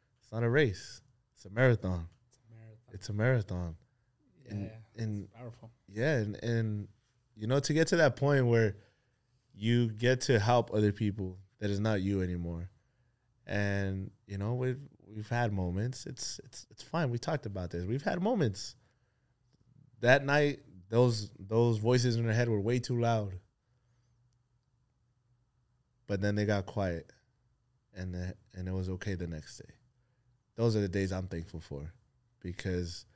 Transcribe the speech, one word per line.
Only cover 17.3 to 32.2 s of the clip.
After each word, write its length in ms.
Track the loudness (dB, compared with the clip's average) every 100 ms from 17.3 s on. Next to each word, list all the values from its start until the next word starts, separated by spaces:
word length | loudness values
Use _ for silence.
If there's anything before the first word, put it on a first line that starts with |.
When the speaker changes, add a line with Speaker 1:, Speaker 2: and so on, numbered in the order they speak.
| -6 -6
Speaker 1:
about 240 | -8 -6
this. 140 | -4 -4
We've 180 | -4
had 180 | -2 -2
moments. 540 | 0 2 0 -2 -12 -16 _ _ _ _ _ _ _ _ _ _ _ _
That 220 | 6 6 6
night, 340 | 4 2 0 -12 -20 0
those, 420 | 4 4 2 -6 -14
those 380 | 0 4 4 4
voices 360 | 2 2 2 0
in 100 | 0
our 60 |
head 140 | 2 2
were 140 | 0
way 180 | 0 -2
too 200 | 0 0
loud. 340 | 2 2 -2 -10 -16 _ _ _ _ _ _ _ _ _ _ _ _ _ _ _ _ _ _ _ _ _ _ _ _ _ -6
But 140 | -2
then 140 | 0 2
they 100 | 2
got 200 | 0 0
quiet, 460 | -2 -2 -4 -8 _ _ _ _ _ _ _ _ -12
and 180 | -8
the, 200 | -6 -8 -10 _
and 140 | -10 -6
it 40 |
was 160 | -4 -4
okay 260 | -4 -4 -4
the 120 | -6
next 300 | -8 -12 -18
day. 160 | -20 _ _ _ _ _ _ _ _ 0
Those 200 | 2 2
are 60 |
the 60 | 0
days 240 | 0 0
I'm 160 | -2 -6
thankful 320 | -8 -10 -14
for, 320 | -12 -12 -12 -16 _ _